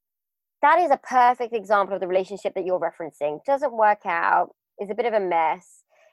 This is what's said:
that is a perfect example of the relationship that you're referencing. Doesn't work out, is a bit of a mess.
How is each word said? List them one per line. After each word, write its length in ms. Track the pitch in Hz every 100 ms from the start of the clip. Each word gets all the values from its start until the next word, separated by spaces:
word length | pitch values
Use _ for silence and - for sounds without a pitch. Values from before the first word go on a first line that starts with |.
| _ _ _ _ _ _
that 180 | 285 330
is 120 | 330
a 60 | 262
perfect 560 | - 254 247 247 233
example 420 | 226 190 202 196 190
of 60 |
the 60 | 180
relationship 460 | 185 185 196 202
that 120 | 202 180
you're 140 | 180
referencing. 600 | 151 - 156 - 147 151 -
Doesn't 280 | 277 285
work 280 | 226 208 208 196
out, 460 | 170 - 175 - _ _ -
is 100 | 202
a 60 | 214
bit 100 | 226
of 80 |
a 60 | 214
mess. 640 | 185 165 160 180 - _ _ _ _